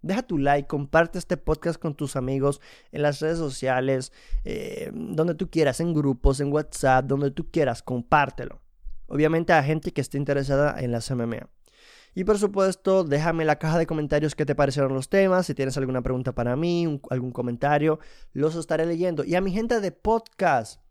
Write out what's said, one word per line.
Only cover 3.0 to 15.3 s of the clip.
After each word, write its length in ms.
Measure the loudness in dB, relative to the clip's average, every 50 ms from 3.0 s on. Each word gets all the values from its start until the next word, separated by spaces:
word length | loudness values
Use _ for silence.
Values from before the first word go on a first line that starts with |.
| 0
las 180 | 0 0 0
redes 180 | -2 -2 -2 -2
sociales, 720 | -2 -4 -6 -4 -2 0 0 0 2 2 0 0 -2 -6 _ -20 -8 -4 -2 -2 -2
eh, 460 | -2 -6 -6 -6 -8 -8 -8 -8 -8 -8
donde 420 | -10 -8 -6 0 0 0 0 0
tú 160 | -2 -4 -4
quieras, 300 | 2 2 2 2 2 0
en 140 | -2 0 0
grupos, 460 | 2 2 2 0 2 2 2 2 2
en 120 | 0 0 0
WhatsApp, 540 | -2 -2 -2 -8 -2 2 4 4 4 4
donde 240 | 2 -2 0 0 -2
tú 200 | -2 -4 -8 -4
quieras, 320 | 0 0 0 0 0 -4 -6
compártelo. 760 | -6 -6 -6 -2 2 2 2 2 2 -2 -8 -10 -10 -12 -14 _ _ _ _ -10 -8 -8 -8 -10
Obviamente 460 | -6 -2 2 2 4 4 2 4 4 4
a 100 | 4 4
gente 300 | 2 0 0 -2 -4 -4
que 100 | -4 -6
esté 160 | -4 -4 -6
interesada 600 | -2 0 0 0 0 2 2 4 4 2 0 -2
en 140 | -4 -2 -2
las 180 | -2 -2 -4
M 140 | -4 -2 -2
M 140 | -4 -4 -8
A. 100 | -10 -16 -20 _ _ _ _ _ -20 -20 -20 -20 -20 _ -8
Y 80 | -6 0
por 140 | 2 2 2
supuesto, 680 | 2 0 2 2 2 2 2 0 _ 2 4 4 4
déjame 380 | 2 0 0 2 0 0 0 2
en 60 | 2
la 100 | 2 2
caja 200 | 2 0 2 2
de 80 | 2
comentarios 480 | 0 -2 -4 -2 0 0 0 0 0 0
qué 120 | -2 -2
te 80 | -2 2
parecieron 400 | 2 2 0 2 2 0 0 0
los 140 | -2 -4 0
temas, 380 | 2 4 4 4